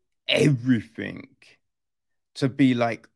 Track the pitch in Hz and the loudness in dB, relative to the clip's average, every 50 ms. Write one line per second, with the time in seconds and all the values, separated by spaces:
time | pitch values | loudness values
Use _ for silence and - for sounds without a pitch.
0 | _ _ _ _ _ - 143 147 147 151 143 117 117 131 127 110 - - _ - | _ _ _ _ _ -2 0 2 2 2 0 0 0 0 0 0 -2 -8 _ -12
1 | 101 95 50 - - - _ _ _ - _ _ _ _ _ _ _ _ _ _ | -12 -12 -12 -14 -16 -20 _ _ _ -20 _ _ _ _ _ _ _ _ _ _
2 | _ _ _ _ _ _ _ - 143 131 107 - 139 131 123 120 120 117 113 - | _ _ _ _ _ _ _ -4 -4 -2 0 2 2 2 2 2 0 -2 -4 -6
3 | _ _ _ | _ _ _